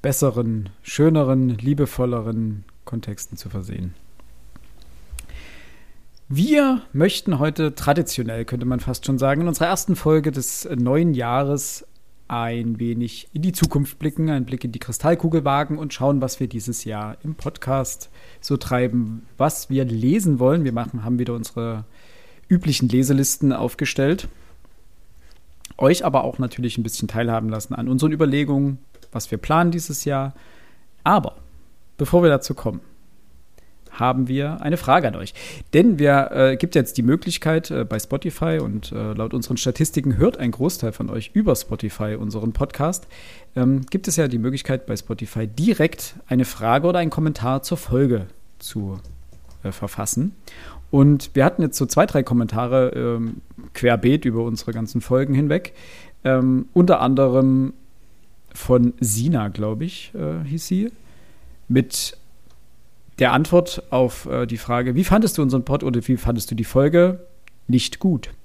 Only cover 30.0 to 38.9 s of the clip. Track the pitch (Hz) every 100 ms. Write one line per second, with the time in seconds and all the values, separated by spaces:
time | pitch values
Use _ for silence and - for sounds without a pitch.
30 | - 135 135 - - - - - - -
31 | - 196 139 - - - - - - -
32 | 143 175 175 139 - 139 117 87 - -
33 | - - - - - - - - - -
34 | 120 127 127 131 143 165 147 165 - 156
35 | 135 87 90 - - - - 151 214 170
36 | 147 139 135 135 131 131 170 156 127 -
37 | 120 160 - 165 165 160 170 147 117 110
38 | - 139 170 - 165 160 123 104 -